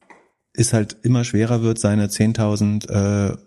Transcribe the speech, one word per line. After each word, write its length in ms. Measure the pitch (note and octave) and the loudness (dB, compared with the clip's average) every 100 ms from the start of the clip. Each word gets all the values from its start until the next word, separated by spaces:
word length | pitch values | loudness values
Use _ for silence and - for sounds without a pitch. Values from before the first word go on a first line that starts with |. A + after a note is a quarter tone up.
| _ - _ _ _ | _ -20 _ _ _
ist 180 | - A#2 | -2 0
halt 240 | A2+ G#2 - | 0 -2 -4
immer 200 | A#2 B2 | 0 0
schwerer 380 | A#2 G2+ A2+ A#2+ | 0 0 0 0
wird, 160 | A2+ A2+ | 0 0
seine 300 | G#2 G#2 G#2 | 0 0 0
zehntausend, 840 | - A2 A2+ G#2+ G#2 G#2 G#2 - | 0 0 2 0 0 0 -2 -2
äh, 440 | G#2 G2+ G2+ G2+ - | 0 2 2 0 -4